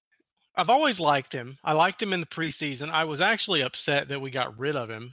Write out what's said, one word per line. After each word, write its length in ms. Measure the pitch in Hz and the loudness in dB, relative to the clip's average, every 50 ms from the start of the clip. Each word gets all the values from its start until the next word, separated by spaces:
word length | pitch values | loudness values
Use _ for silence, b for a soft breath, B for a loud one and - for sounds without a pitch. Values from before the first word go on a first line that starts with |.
| _ _ _ _ _ _ _ _ _ _ _ | _ _ _ _ _ _ _ _ _ _ _
I've 140 | - 175 165 | 0 4 6
always 280 | 240 294 311 285 226 180 | 6 6 6 4 2 2
liked 360 | 165 151 143 135 131 - - | 4 4 4 4 0 -4 -8
him. 240 | 135 120 127 135 - | -10 -10 -10 -14 -6
I 120 | - 156 151 | -2 2 4
liked 260 | 156 170 190 190 - | 4 4 4 2 -2
him 140 | 233 196 190 | -4 -2 -2
in 60 | 180 | -2
the 60 | 160 | -4
preseason. 640 | - - 165 160 156 139 - 156 147 135 123 147 156 | -6 -6 -6 -6 -6 -4 -6 -6 -6 -6 -8 -6 -2
I 140 | 165 156 165 | 0 0 0
was 160 | 156 151 139 | 0 0 0
actually 400 | 180 208 226 208 - 208 185 151 | 2 2 2 0 0 0 0 0
upset 480 | 131 131 - - - - 143 143 143 135 | 0 0 -2 -4 -2 0 0 0 0 -2
that 140 | 139 139 | -6 -6
we 80 | 135 135 | -6 -4
got 280 | 127 135 123 127 110 110 | -2 -2 -2 -2 -4 -4
rid 160 | 131 147 147 | -4 -2 -2
of 140 | 135 117 110 | -2 -4 -6
him. 240 | 113 110 117 123 | -8 -10 -12 -14